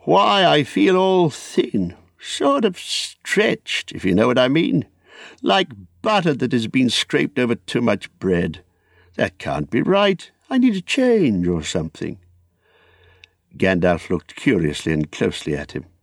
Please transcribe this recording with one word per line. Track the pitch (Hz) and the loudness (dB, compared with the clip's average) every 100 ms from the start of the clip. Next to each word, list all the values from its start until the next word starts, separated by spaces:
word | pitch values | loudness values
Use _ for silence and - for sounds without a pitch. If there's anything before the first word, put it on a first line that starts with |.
Why, | - 185 202 202 | 2 2 4 4
I | 175 147 | 4 4
feel | 139 - 175 185 | 0 2 2 4
all | 190 190 170 | 2 2 2
thin, | - - - - 107 87 87 _ _ | -2 -6 -2 -2 0 -4 -6 _ _
sort | - - 277 277 | -12 -2 0 2
of | 214 175 | 0 -2
stretched, | - - - - - - 214 - - - - | -8 -8 -8 -12 -4 0 2 0 -6 -8 -8
if | - | -6
you | 92 | 0
know | 92 117 | 2 4
what | 127 | 4
I | 127 | 2
mean. | 147 185 170 117 _ _ - - - | 2 2 0 -4 _ _ -20 -20 -8
Like | - 196 185 107 92 _ | 0 0 0 -8 -20 _
butter | - 208 175 | 0 0 2
that | 135 127 | 0 0
has | 123 110 | -2 0
been | 131 127 | 0 0
scraped | - - 143 - - | 0 -2 0 0 -2
over | 123 | -2
too | 117 - - | -2 -2 -2
much | 120 101 - _ | 0 0 -4 _
bread. | 92 87 85 78 _ _ _ _ _ | 0 0 0 -6 _ _ _ _ _
That | - 98 _ | -4 -4 _
can't | - 71 76 | -8 -6 -4
be | 85 | -2
right. | 76 - - 190 - _ _ | 0 2 2 0 -6 _ _
I | 269 | 2
need | 254 | 2
a | 196 | 0
change | 175 - 254 226 160 98 87 | -4 0 2 4 2 2 0
or | 85 | -2
something. | 78 92 80 - 80 - _ _ _ _ _ _ _ _ _ _ - _ _ - | -2 -4 -4 -8 -10 -10 _ _ _ _ _ _ _ _ _ _ -20 _ _ -2
Gandalf | 95 92 87 85 - | 0 2 2 0 -2
looked | 90 - | -6 -6
curiously | - - 107 80 73 - | -4 0 2 0 -4 -2
and | 78 76 | -2 -2
closely | - 92 - - 73 | -2 -4 -4 -6 -6
at | 73 | -6
him. | 76 - _ | -12 -14 _